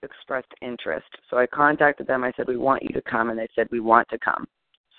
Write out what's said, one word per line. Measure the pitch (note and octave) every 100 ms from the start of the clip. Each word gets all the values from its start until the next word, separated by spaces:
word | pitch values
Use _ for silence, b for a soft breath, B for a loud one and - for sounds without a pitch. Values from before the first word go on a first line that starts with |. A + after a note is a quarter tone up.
expressed | D3 - - C3+ - -
interest. | B2 A#2+ - D#2 - - -
So | B2
I | B2
contacted | - D3 D3+ D3 C#3+ C#3
them. | C3
I | B2+ B2
said, | C3
"We | B2
want | C3 C3+
you | -
to | -
come," | - A#2 A#2
and | A2+
they | A2+ -
said, | A2
"We | A#2
want | A2+ A2+ -
to | A2+
come." | - - - _ _ _ _